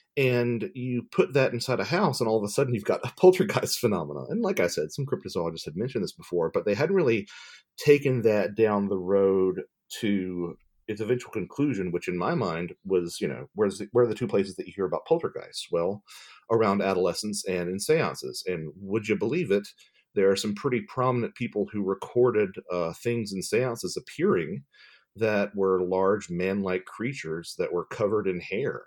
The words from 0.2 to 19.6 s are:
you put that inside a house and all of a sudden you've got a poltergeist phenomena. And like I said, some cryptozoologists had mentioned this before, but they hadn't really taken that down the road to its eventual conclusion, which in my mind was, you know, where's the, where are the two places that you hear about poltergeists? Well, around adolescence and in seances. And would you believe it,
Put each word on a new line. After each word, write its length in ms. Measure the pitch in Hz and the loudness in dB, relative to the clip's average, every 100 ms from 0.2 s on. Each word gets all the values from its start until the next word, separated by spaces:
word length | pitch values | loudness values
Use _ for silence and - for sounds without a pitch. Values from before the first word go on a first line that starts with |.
| 131 123 120 117 - | 2 2 2 0 -4
you 320 | 127 127 120 - | -6 -4 -4 -2
put 220 | - 156 | 0 2
that 220 | 139 127 | 4 2
inside 260 | 117 - 120 | 0 -2 0
a 40 | |
house 360 | 113 180 180 127 | 0 2 2 2
and 80 | 113 | 2
all 80 | 110 | 0
of 80 | |
a 80 | 104 | 0
sudden 220 | - 135 | 0 0
you've 100 | 110 | 0
got 160 | - 92 | -2 -2
a 120 | 127 - | -4 6
poltergeist 640 | 185 - - - - - | 8 8 4 0 -2 0
phenomena. 480 | 113 92 76 71 64 | 0 0 -2 -6 -6
And 140 | 214 | -2
like 180 | 202 208 | 0 2
I 60 | 87 | 0
said, 260 | - 78 | 0 -4
some 140 | - 135 | -4 -4
cryptozoologists 580 | - - 92 82 82 | -4 -4 -4 -4 -6
had 100 | - | -8
mentioned 300 | 82 127 113 | -6 -4 -4
this 80 | 85 | -6
before, 380 | - - 87 80 | -8 -4 -2 0
but 140 | - 104 | 0 0
they 80 | |
hadn't 220 | 104 165 196 | 0 2 2
really 300 | 135 110 101 - - - _ - | 4 2 -2 -12 -20 -20 _ 0
taken 420 | 147 147 143 127 | 6 6 4 2
that 320 | 110 107 92 | 4 4 2
down 340 | 104 110 101 98 | 2 4 4 2
the 100 | 95 | 0
road 640 | 90 98 98 95 92 90 - _ - - | 2 4 6 4 2 0 -6 _ -16 -4
to 580 | 107 101 92 90 87 - _ _ - | 0 0 0 -4 -6 -8 _ _ -10
its 120 | 107 | -4
eventual 280 | 107 123 - | -2 -2 -2
conclusion, 640 | - 87 - 147 98 92 | -8 -6 -2 -2 -2 -2
which 160 | 85 - | -4 -2
in 80 | 90 | -2
my 180 | 104 | 0
mind 380 | 170 95 82 87 - | 0 -2 -4 -6 -8
was, 380 | 95 92 85 - | -2 0 0 -4
you 80 | 90 | -6
know, 180 | 62 71 | -6 -6
where's 220 | 98 101 90 | 0 0 -2
the, 100 | 101 | -2
where 140 | 120 120 | 2 2
are 20 | |
the 60 | |
two 120 | 104 107 | 0 0
places 300 | 104 98 - | 0 0 -4
that 100 | 92 | -10
you 60 | |
hear 120 | 98 92 | -4 -2
about 180 | 80 - | -2 0
poltergeists? 600 | 165 - - - - - | 0 -2 -8 -12 -14 -4
Well, 320 | 85 87 104 - - - - - | -2 -2 -4 -10 -20 -20 -14 -2
around 300 | 113 104 101 | 2 2 2
adolescence 640 | 98 92 90 85 107 104 | 2 2 0 -2 -6 -6
and 240 | 95 90 87 | -4 -2 -2
in 100 | 95 | -4
seances. 640 | - 156 92 67 65 - 92 | 0 0 0 -4 -10 -8 -6
And 260 | 85 78 | -6 -6
would 320 | 92 98 107 104 | -12 -6 -4 0
you 80 | |
believe 360 | 98 107 165 123 | 0 0 -2 0
it, 180 | 101 | 0